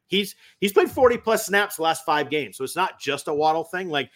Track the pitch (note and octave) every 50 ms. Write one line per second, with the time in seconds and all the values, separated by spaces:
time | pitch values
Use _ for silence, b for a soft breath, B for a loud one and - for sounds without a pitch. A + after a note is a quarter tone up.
0 | _ _ F3+ G3 G3+ - b b b b b b F#3 G3+ G3 - F4+ - - D4
1 | B3+ A#3+ A#3+ A3+ - A3 A3+ G3 - F3+ G3 G3+ G#3 G3 - - D#3+ D#3+ D#3+ -
2 | - - D3+ D3 D3 B2 D3 D3+ C3 G2+ - - C3 B2+ - E3+ F#3+ E3+ - -
3 | - - - C3+ - F3 D3+ D3 D3+ D#3+ D#3 E3 D#3+ - - F3+ F#3+ F3+ D3+ C#3+
4 | C3 - b